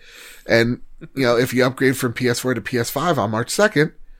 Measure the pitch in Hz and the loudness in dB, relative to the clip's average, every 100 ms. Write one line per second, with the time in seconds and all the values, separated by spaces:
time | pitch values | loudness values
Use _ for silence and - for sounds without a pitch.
0 | - - - - - 113 117 123 - - | -16 -20 -20 -12 0 2 2 0 -8 -18
1 | 156 135 123 120 127 123 127 127 131 131 | -12 -2 2 2 2 2 0 2 0 2
2 | 127 110 123 120 127 117 - 123 117 135 | -2 -2 -2 -2 -2 -4 -4 -4 -2 -2
3 | 170 143 101 110 117 - 208 147 156 - | 0 0 0 -2 -4 0 2 2 0 -2
4 | - - | -20 -14